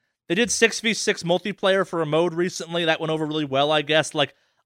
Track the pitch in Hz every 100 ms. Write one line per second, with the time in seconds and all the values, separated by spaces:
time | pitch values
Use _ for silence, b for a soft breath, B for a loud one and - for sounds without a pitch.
0 | _ _ - 170 240 - 226 - 226 208
1 | - - 170 180 214 190 196 190 180 170
2 | 151 156 175 165 180 - 165 170 165 160
3 | 160 156 151 156 147 135 147 151 147 156
4 | 143 156 139 - _ _